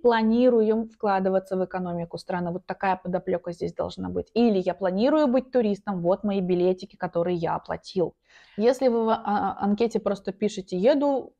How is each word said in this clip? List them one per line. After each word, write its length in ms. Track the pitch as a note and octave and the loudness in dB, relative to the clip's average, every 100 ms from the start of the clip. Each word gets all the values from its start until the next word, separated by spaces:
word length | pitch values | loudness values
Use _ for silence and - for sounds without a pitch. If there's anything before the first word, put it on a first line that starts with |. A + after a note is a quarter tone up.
планируем 840 | A#3+ A3+ A3 A#3 B3+ A#3 G#3+ A3 A3 | 2 4 4 4 4 4 4 0 -4
вкладываться 680 | - G#3 F#3+ F#3+ F#3+ F#3+ F#3 | -4 0 0 2 0 -2 -4
в 80 | |
экономику 540 | F3+ F#3 F3+ F3 E3+ E3+ | -4 -4 -6 -6 -8 -10
страны». 340 | - F#3 F3 | -8 -6 -4
Вот 140 | F#3 - | -6 -10
такая 320 | F#3 G3 F#3 | -4 -2 -2
подоплека 560 | F3+ F3+ F#3 F3 F3 | -4 -6 -2 -4 -4
здесь 200 | E3+ F3 | -8 -6
должна 360 | E3+ F3 F#3 F#3 | -6 -8 -8 -6
быть. 200 | F3+ - | -6 -4
Или: 260 | A3 A#3 G3 | 2 2 2
«Я 140 | F3+ | -2
планирую 540 | F3 F#3 F#3 C4 D#4 D4 | -2 -2 0 2 4 4
быть 220 | B3+ C4 | 2 0
туристом, 520 | B3+ G#3+ G3+ - F#3 | 0 0 -2 -4 -2
вот 240 | E3+ G3 G#3 | 0 0 0
мои 160 | G3 | -2
билетики, 560 | F3+ F3+ F3+ F#3 F#3+ - | 0 2 2 0 -6 -10
которые 400 | F3 E3+ F3 F3 | -6 -2 -2 -2
я 180 | E3 E3 | -2 -4
оплатил». 600 | - D#3+ - F#3+ D#3+ - _ - - - | -6 -10 -6 -4 -2 -6 _ -20 -14 0
Если 320 | A3+ C4+ C4 | 0 2 2
вы 160 | A#3 A3+ | 2 0
в, 40 | |
а, 140 | A3+ G3+ | 0 0
а, 380 | G3+ F#3+ - | -2 -2 -2
анкете 360 | G3+ G#3 A#3 A3 | -2 0 0 -2
просто 320 | G#3 G3 - | -2 -4 -8
пишете: 440 | - G#3 F#3+ - F3+ | -4 -4 -4 -6 0
«Еду 560 | A3 D4 C#4+ C4+ - | 2 4 2 -2 -6